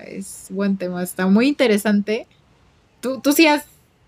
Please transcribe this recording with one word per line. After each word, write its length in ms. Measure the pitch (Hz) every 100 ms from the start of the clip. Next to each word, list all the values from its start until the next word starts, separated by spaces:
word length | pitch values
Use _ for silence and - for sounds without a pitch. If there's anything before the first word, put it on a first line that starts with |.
| -
es 420 | - 196 - -
buen 260 | 190 202 196
tema, 240 | 180 180
está 240 | 180 - 190
muy 200 | 202 269
interesante. 800 | 285 247 208 214 208 202 226 - _ _ _ _ _ _ _
¿Tú, 220 | 247 262
tú 100 | 269
sí 160 | 294 320
has 160 | 294 - _ _ _